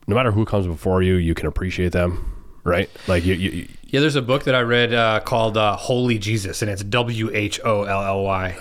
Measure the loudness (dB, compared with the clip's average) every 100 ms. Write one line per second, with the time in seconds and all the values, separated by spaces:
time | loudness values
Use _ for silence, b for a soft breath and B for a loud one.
0 | -2 0 2 2 2 0 -2 -2 0 2
1 | 4 4 2 0 -2 -2 -4 -2 0 2
2 | 0 -2 -6 -8 -14 -6 0 0 -2 B
3 | 0 2 2 0 -2 -4 -10 -14 -4 0
4 | 2 2 0 0 2 2 4 2 4 4
5 | 4 2 0 2 2 2 2 0 0 0
6 | 2 0 0 -2 -2 -4 -4 -4 -4 -4
7 | -4 -2 -2 -2 -2 -2 0 0 0 -2
8 | -2 -2 0 -2 -4 -2